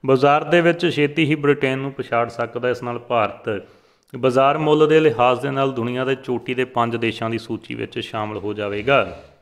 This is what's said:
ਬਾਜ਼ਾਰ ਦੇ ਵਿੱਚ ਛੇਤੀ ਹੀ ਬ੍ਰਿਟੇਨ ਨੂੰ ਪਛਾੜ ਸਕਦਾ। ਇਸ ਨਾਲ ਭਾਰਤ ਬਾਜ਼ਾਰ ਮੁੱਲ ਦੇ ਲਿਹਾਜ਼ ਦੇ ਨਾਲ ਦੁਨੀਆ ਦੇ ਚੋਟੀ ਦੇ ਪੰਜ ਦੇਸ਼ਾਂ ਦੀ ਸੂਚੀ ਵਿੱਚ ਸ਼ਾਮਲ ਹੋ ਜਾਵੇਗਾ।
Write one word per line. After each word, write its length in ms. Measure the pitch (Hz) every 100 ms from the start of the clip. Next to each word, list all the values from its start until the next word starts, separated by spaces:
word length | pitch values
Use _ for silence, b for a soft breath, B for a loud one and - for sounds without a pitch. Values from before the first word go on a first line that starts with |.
| 131
ਬਾਜ਼ਾਰ 380 | 131 143 147
ਦੇ 160 | 156 135
ਵਿੱਚ 280 | 165 170 175
ਛੇਤੀ 340 | 139 147 147
ਹੀ 100 | 151
ਬ੍ਰਿਟੇਨ 440 | 156 143 147 131 135
ਨੂੰ 140 | 135
ਪਛਾੜ 360 | 135 127 117 117
ਸਕਦਾ। 420 | - 117 120 123
ਇਸ 120 | 120
ਨਾਲ 160 | 123 120
ਭਾਰਤ 640 | 120 120 104 - - 101 - b b b b 131
ਬਾਜ਼ਾਰ 420 | 127 127 135 151
ਮੁੱਲ 280 | 151 151 156
ਦੇ 120 | 160
ਲਿਹਾਜ਼ 400 | 160 117 123 123
ਦੇ 100 | 139
ਨਾਲ 220 | 135 135
ਦੁਨੀਆ 320 | 127 120 123
ਦੇ 100 | 131
ਚੋਟੀ 400 | 135 131 120 -
ਦੇ 100 | 123
ਪੰਜ 320 | 123 - 117 113
ਦੇਸ਼ਾਂ 340 | 113 107 113
ਦੀ 80 | 113
ਸੂਚੀ 360 | - 110 -
ਵਿੱਚ 240 | 113 107 -
ਸ਼ਾਮਲ 400 | 110 113 107 107
ਹੋ 140 | 101
ਜਾਵੇਗਾ। 640 | 107 104 104 110 139 92 90 - _